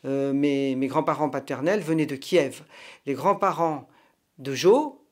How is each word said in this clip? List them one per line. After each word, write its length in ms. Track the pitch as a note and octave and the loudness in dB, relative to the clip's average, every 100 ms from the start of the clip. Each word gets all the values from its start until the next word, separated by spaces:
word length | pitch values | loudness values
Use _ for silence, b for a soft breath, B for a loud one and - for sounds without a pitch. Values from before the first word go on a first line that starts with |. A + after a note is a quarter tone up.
Euh, 300 | C3+ C#3 C#3 | -2 -2 0
mes, 400 | C#3 C#3+ C#3 C3+ C3 | 2 2 2 0 -2
mes 100 | C3+ | 0
grands-parents 440 | D3 D#3 C#3+ D3 | 0 0 0 -2
paternels 500 | C#3 - B2+ D3+ G#3+ | -4 -6 -4 0 0
venaient 240 | D#3+ D#3+ | 0 -2
de 120 | C#3+ C3+ | -2 -4
Kiev. 480 | - F3 C3+ - - B B B - | 0 2 2 -6 -20 B B B -8
Les 80 | |
grands-parents 760 | B2+ E3 G3 G3 D#3 E3 D3 - b b b _ - | -2 0 2 0 2 -2 -2 -10 b b b _ -14
de 160 | C3+ | -8
Jo 480 | C3 E3 B3 D4+ - _ | 2 6 6 4 -8 _